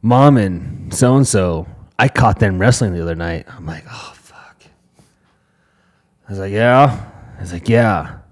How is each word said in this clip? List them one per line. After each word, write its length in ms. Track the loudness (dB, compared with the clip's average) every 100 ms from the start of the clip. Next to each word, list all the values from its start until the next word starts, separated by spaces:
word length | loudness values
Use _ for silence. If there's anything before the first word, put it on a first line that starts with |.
Mom 340 | 4 6 6 6
and 560 | 2 -4 -10 -12 -12
so-and-so, 720 | 0 2 4 2 0 -2 -4 -8 -16 -20 -2
I 100 | 0
caught 320 | 2 0 2
them 200 | 0 2
wrestling 340 | 0 2 -2
the 80 | -4
other 140 | -6 -6
night." 320 | -6 -8 -12
I'm 160 | -16 -14
like, 180 | -14 -16
"Oh, 220 | -20 -20 -20
fuck." 400 | _ -20 -20 _ _ _ _ _ _ _ _ _ _ _ _ _ _ _ _ _ _
I 40 |
was 80 | -10
like, 120 | -6
"Yeah?" 480 | 0 2 4 4 0 -12 -20 -20 -18
He's 120 | -14
like, 160 | -10 0
"Yeah. 500 | 2 2 -2 -6 -16 -20